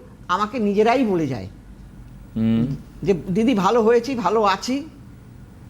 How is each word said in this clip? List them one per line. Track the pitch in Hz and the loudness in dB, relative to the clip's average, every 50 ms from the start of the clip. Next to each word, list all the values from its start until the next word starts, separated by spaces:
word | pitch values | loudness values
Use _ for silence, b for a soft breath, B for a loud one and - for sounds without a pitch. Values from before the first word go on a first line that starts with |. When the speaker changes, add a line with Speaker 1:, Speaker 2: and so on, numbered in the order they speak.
| - - - - - - | -10 -18 -20 -20 -6 -4
Speaker 1:
আমাকে | - 190 208 208 240 262 | -2 -2 -2 -2 -2 -2
নিজেরাই | 214 202 202 196 220 233 233 269 269 | 0 0 2 4 4 4 4 4 2
বলে | 214 190 170 160 139 | 2 2 0 0 -2
যায় | 131 110 92 98 - - - - - - - - - - - - - - - - - | -4 -6 -8 -12 -14 -18 -20 -20 -20 -20 -20 -20 -20 -20 -20 -20 -20 -20 -20 -10 -4
Speaker 2:
হুম। | 113 113 113 113 113 117 139 143 - - - - - - | -2 0 2 2 2 0 -2 -4 -8 -10 -16 -16 -8 -2
Speaker 1:
যে, | 156 202 | -2 -2
"দিদি, | 170 - 190 180 196 226 226 262 | -2 -2 -4 -2 0 2 2 2
ভালো | 196 175 190 220 247 | 2 2 2 2 4
হয়েছি, | 220 214 240 240 233 247 277 | 4 4 4 2 2 0 -6
ভালো | 226 214 175 202 226 214 | -2 -2 0 0 2 2
আছি।" | 202 185 190 - - 254 285 294 - - - - - - - - - - - - - - - - - | 2 2 0 -2 -4 -4 -4 -6 -10 -16 -20 -20 -20 -20 -20 -20 -20 -20 -20 -20 -20 -20 -20 -12 -6